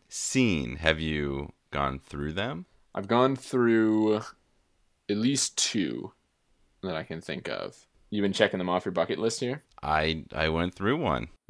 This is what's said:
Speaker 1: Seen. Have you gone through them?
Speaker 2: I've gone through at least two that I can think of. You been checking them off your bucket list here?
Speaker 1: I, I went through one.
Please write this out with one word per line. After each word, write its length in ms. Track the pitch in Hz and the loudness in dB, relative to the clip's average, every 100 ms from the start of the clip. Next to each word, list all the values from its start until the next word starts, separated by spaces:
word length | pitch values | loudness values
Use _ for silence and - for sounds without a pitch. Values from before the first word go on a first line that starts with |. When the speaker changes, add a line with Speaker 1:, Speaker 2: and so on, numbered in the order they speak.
| _ | _
Speaker 1:
Seen. 680 | - - 131 120 80 60 73 | -8 -2 2 4 2 -2 0
Have 240 | 80 78 | 0 2
you 520 | 80 76 71 69 73 - _ | 0 -2 -2 -4 -8 -14 _
gone 280 | 73 69 67 | -2 -2 -4
through 280 | - 71 73 | -10 -6 -4
them? 340 | 85 117 160 180 _ _ | -4 -4 -6 -12 _ _
Speaker 2:
I've 140 | - 98 | -10 0
gone 280 | 120 131 135 | 4 4 2
through 800 | - 131 117 113 110 107 107 107 - - _ _ _ _ _ _ - | -2 2 4 6 4 4 4 2 -2 -14 _ _ _ _ _ _ -4
at 80 | 104 | 0
least 400 | 120 135 - - | 2 0 -2 -2
two 560 | - 110 76 58 - - _ _ _ _ _ _ | 0 0 -2 -4 -10 -16 _ _ _ _ _ _
that 120 | 95 80 | -6 -6
I 60 | |
can 160 | 87 82 | -6 -10
think 280 | - - - | -8 -8 -6
of. 380 | 50 50 - _ _ _ | -6 -8 -12 _ _ _
You 100 | 104 | -2
been 100 | 101 | 0
checking 260 | 95 104 95 | 4 2 2
them 100 | 90 | 0
off 160 | 90 | 0
your 80 | 98 | 0
bucket 260 | 90 82 78 | 0 0 0
list 220 | 113 - | -2 -2
here? 220 | 123 143 - - | -4 -4 -10 -10
Speaker 1:
I, 420 | 73 78 80 80 - | 0 2 2 -2 -6
I 140 | - 80 | -2 0
went 260 | 80 90 | 0 -2
through 220 | - 101 151 | -2 -2 0
one. 300 | 123 64 58 - - | 0 -2 -4 -12 -14